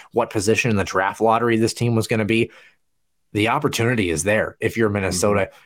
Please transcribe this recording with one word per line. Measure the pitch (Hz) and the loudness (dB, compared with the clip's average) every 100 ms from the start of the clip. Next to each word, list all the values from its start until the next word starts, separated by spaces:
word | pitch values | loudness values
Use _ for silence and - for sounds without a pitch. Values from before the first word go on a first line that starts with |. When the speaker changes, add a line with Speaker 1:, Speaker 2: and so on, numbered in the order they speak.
| - | -6
Speaker 1:
what | 117 117 | -4 -2
position | 110 101 110 123 | -2 0 0 2
in | 104 | 0
the | |
draft | 90 - 98 - | 0 -2 -2 0
lottery | 110 113 117 113 | 2 2 2 2
this | 113 | 0
team | - 120 | 0 0
was | 113 107 | 0 0
gonna | 113 | -2
be. | 104 113 117 - - _ _ _ _ _ _ | 0 0 0 -6 -20 _ _ _ _ _ _
The | 104 110 | -2 0
opportunity | 139 147 - 117 120 90 | 0 -2 0 0 0 0
is | 80 | -2
there. | 92 107 78 - | 0 0 0 -4
If | 110 113 | -4 0
you're | 110 | 0
Minnesota, | 101 95 92 104 101 | 0 -2 0 0 0
Speaker 2:
Mm-hmm. | 95 - | -2 -6